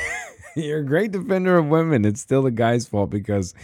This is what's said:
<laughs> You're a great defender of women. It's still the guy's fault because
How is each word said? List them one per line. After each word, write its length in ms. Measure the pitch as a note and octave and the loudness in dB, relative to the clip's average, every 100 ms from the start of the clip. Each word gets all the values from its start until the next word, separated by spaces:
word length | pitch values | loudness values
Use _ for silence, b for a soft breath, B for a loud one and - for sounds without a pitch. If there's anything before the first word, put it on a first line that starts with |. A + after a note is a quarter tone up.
<laughs> 560 | - - - - - - | -8 -10 -12 -20 -12 -8
You're 240 | D#3 D3+ | -4 -4
a 40 | |
great 280 | C#3 D3+ A3 | 0 0 0
defender 440 | F#3+ F3+ F#3+ F#3 F3+ | -2 -2 0 2 4
of 100 | D3+ | 4
women. 380 | D#3+ E3 C#3+ | 2 2 2
It's 160 | G#2 G#2 | 2 0
still 220 | - D3 | 0 0
the 80 | C3+ | 2
guy's 360 | A#2 A#2 A#2+ A2+ | 0 0 0 -2
fault 220 | G#2 G2 | -2 -2
because 460 | G#2 G2 G2+ F2+ B | -4 -2 -2 -2 B